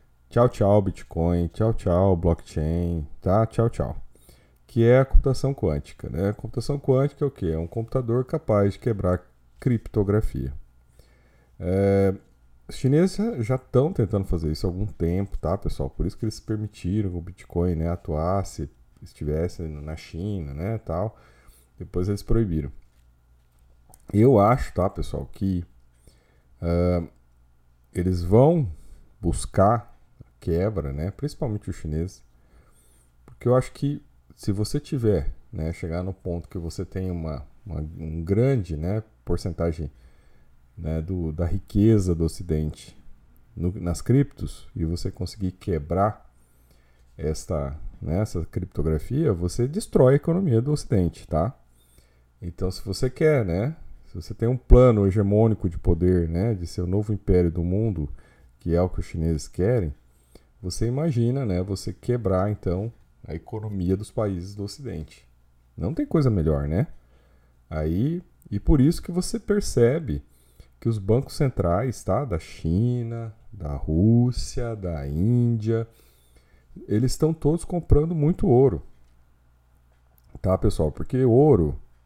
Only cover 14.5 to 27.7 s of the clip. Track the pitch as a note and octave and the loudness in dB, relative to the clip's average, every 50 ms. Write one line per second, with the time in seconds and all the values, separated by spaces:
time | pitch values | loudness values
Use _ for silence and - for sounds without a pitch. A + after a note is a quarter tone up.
14.5 | D#2 - - F#2 F2 F#2 G#2+ G2 - - E2+ E2 F2 F#2+ G2+ - - - - D#2+ | -2 -2 -4 -4 -2 -4 -4 -6 -4 -2 -2 0 0 -2 -2 -4 -6 -4 -2 -2
15.5 | F2+ G#2 - E2 - - D2 C#2 - - D#2 - - - - G#2+ - - - - | -2 -2 -2 -4 -4 -4 -6 -6 -4 -4 -4 -4 -4 -4 -6 -6 -6 -8 -8 -6
16.5 | A2 G#2 G#2+ G2+ - - - F2 G2 G#2+ G2+ F#2+ F2 F2 E2+ F2 F2 - - - | -6 -6 -6 -8 -10 -8 -6 -2 -2 -2 -2 -2 -6 -8 -8 -10 -14 -18 -20 -6
17.5 | - E2+ F2 F2+ F2 D#2+ E2 E2+ F2 - - - D2+ D2+ D#2+ F2 F#2+ G2 F#2 - | -2 0 0 0 0 0 -2 -2 -4 -4 -4 -4 -4 -2 0 0 0 0 -2 -4
18.5 | - - D2+ - - _ _ _ _ _ - - - - D2+ D2 D2+ D#2 E2+ F2+ | -8 -10 -10 -10 -12 _ _ _ _ _ -20 -20 -14 -8 -4 -2 -2 -2 -2 -4
19.5 | - - E2+ D#2+ D2+ D2 C#2+ D2+ D#2 D#2 - - - D#2+ F#2 G#2+ G#2 F#2+ D#2+ C#2 | -4 -8 -10 -10 -10 -10 -10 -10 -12 -12 -12 -12 -10 -8 -6 -6 -6 -6 -6 -8
20.5 | C2+ D2 E2+ G2+ A2+ A2 - - D#2+ E2+ G2 A2+ - - - - _ _ _ - | -8 -6 -6 -6 -6 -6 -6 -6 -4 -4 -4 -6 -8 -12 -20 -20 _ _ _ -20
21.5 | - _ _ _ _ - F2+ - - F2 F2+ G2+ G2+ G2+ - - A#2 A2+ A#2 F#2+ | -20 _ _ _ _ -18 -16 -6 -4 -2 0 0 -2 -4 0 2 2 2 2 2
22.5 | E2 D#2 C#2+ C#2+ - - - _ _ _ _ _ _ _ _ _ _ _ _ _ | 0 -2 -4 -4 -10 -14 -20 _ _ _ _ _ _ _ _ _ _ _ _ _
23.5 | _ _ _ _ _ _ _ - - _ _ - - G2+ A2 C3+ C3+ G2+ G2 G#2+ | _ _ _ _ _ _ _ -20 -20 _ _ -2 2 4 6 6 6 6 6 4
24.5 | B2 C3+ - - - - F2+ G2 - - D2 - - C#2+ C#2 - - - G2 G2 | 4 2 0 -4 -2 -2 -2 -2 -2 -6 -8 -6 -6 -8 -10 -12 -8 -4 -4 -2
25.5 | F#2+ F2 F2 - _ - _ _ _ _ _ - _ _ _ _ _ _ _ _ | -2 -4 -6 -10 _ -20 _ _ _ _ _ -20 _ _ _ _ _ _ _ _
26.5 | _ _ E2+ E2+ E2+ E2+ F2 F2+ F2+ F2 E2+ - - _ _ _ _ _ _ _ | _ _ -2 0 0 2 2 2 2 0 -2 -6 -12 _ _ _ _ _ _ _
27.5 | _ _ _ _ | _ _ _ _